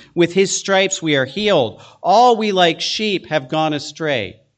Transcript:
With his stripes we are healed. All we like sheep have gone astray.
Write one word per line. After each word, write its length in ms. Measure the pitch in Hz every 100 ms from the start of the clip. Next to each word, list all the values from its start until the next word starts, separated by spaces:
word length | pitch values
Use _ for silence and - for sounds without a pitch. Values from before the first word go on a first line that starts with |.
| - 170
With 180 | 175
his 240 | 190 185 -
stripes 440 | - 190 190 -
we 140 | 160 139
are 100 | 131
healed. 580 | 196 208 170 113 - - _
All 360 | 170 208 247 226
we 140 | 214
like 300 | 185 175 165
sheep 460 | - - 214 180 -
have 220 | 156 131
gone 240 | 156 156
astray. 640 | 147 143 - 156 127 92 - _